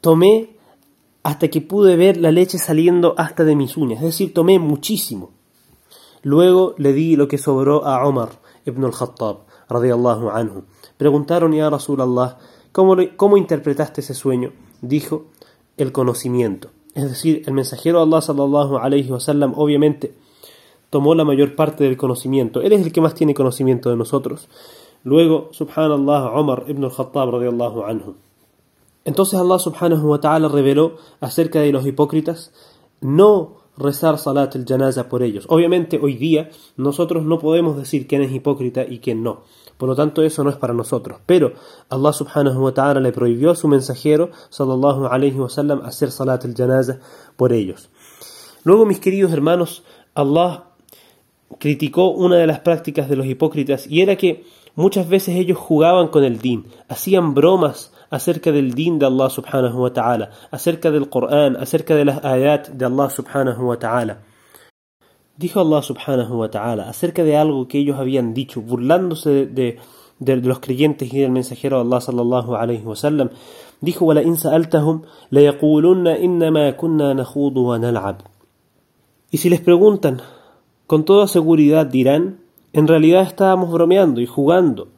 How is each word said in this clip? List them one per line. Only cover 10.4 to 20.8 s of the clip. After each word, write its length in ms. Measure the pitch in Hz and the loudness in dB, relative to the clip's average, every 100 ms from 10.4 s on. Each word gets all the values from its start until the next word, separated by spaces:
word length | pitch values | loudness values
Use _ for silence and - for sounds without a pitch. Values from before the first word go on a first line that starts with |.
| 110 98 - _ - _ | -6 -8 -18 _ -20 _
Preguntaron: 560 | 147 147 143 170 165 | 0 2 0 0 2
'Ya 160 | 156 151 | 2 0
Rasulallah, 680 | 143 131 139 127 123 127 - - _ _ | -2 -4 -2 0 0 -2 -6 -20 _ _
¿cómo 220 | - 190 | 2 4
lo, 220 | 185 180 - | 4 0 0
cómo 200 | 202 202 | 4 4
interpretaste 640 | 170 151 151 139 151 - | 2 -4 -2 -4 -4 -6
ese 140 | 131 | -10
sueño?' 380 | 131 135 127 127 - _ _ | -6 -4 -4 -6 -12 _ _
Dijo: 460 | 123 147 - 156 - _ - _ _ - | -4 -4 -2 -10 -10 _ -20 _ _ -6
'El 160 | 135 | -4
conocimiento'". 760 | 131 127 120 127 123 113 95 - _ _ | 0 -2 -2 -4 -2 -2 -4 -12 _ _
Es 100 | - | -8
decir, 380 | 139 127 165 156 - | -6 -4 -2 -2 -2
el 60 | |
mensajero 460 | 135 135 131 165 170 | -4 -4 -4 0 2
de 60 | |
Allah 180 | 160 160 | 4 2
sallallahu 560 | 160 143 139 143 143 135 | 0 -2 0 0 0 -2
alayhi 320 | 123 143 127 | 0 0 -2
wa 100 | 127 | -6
sallam 320 | 127 143 143 143 | -2 0 -2 0
obviamente 580 | 151 147 151 143 - - _ _ - _ _ _ | 0 2 2 0 -8 -12 _ _ -20 _ _ _